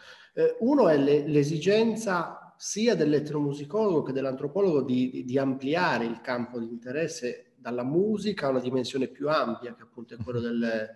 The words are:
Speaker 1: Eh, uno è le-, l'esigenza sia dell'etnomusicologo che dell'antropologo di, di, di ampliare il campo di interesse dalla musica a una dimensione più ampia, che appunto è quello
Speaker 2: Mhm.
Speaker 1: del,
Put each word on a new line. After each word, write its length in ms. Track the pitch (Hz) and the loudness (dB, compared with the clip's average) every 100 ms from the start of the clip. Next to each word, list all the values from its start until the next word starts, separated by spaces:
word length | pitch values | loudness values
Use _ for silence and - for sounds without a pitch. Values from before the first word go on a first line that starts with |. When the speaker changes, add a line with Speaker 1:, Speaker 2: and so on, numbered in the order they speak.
| - - - | -20 -20 -10
Speaker 1:
Eh, 220 | - 160 160 | 0 0 2
uno 280 | 226 294 196 | 2 6 6
è 100 | 151 | 6
le-, 300 | 139 147 143 | 6 4 4
l'esigenza 1300 | 147 143 165 175 214 226 214 - 180 160 - - - | 2 2 2 2 4 4 0 -2 -2 -2 -8 -18 -14
sia 380 | - 202 233 190 | -8 -2 2 2
dell'etnomusicologo 1040 | 147 147 147 147 147 139 143 - 214 160 | 4 2 0 -2 -2 -4 -4 0 2 2
che 100 | 123 | 0
dell'antropologo 720 | 131 135 131 143 185 196 147 | -2 -4 -4 -4 0 2 2
di, 280 | 123 127 127 | 2 2 0
di, 140 | 135 | -2
di 140 | 127 131 | -2 0
ampliare 680 | 135 131 131 165 175 120 | 0 -2 -2 0 2 0
il 160 | 117 113 | -2 -4
campo 380 | - 123 117 120 | -6 -6 -6 -8
di 80 | 113 | -8
interesse 840 | 120 123 139 160 - 123 104 - | -10 -8 -4 -4 -4 -8 -8 -14
dalla 300 | _ 120 120 | _ -8 -4
musica 600 | 127 160 214 208 110 - 139 | -2 0 2 0 -2 -2 0
a 40 | |
una 100 | 131 | 0
dimensione 460 | 123 131 120 135 127 | 0 -2 -2 -2 -4
più 220 | - 143 | -4 -2
ampia, 440 | 156 117 107 120 | 0 0 -4 -10
che 80 | 117 | -14
appunto 320 | 113 - 113 | -20 -18 -16
è 20 | 117 | -12
quello 220 | 113 120 | -6 -4
Speaker 2:
Mhm. 40 | |
Speaker 1:
del, 460 | 117 117 117 110 110 | -2 0 0 -2 -4